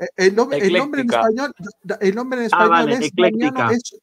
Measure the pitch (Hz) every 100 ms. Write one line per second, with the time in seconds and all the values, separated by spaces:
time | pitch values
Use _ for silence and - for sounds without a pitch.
0 | 180 - 185 202 254 285 196 180 285 285
1 | 240 233 226 226 277 - 190 - 175 202
2 | 196 208 254 254 233 170 175 170 - -
3 | 151 - - 220 294 262 226 233 - -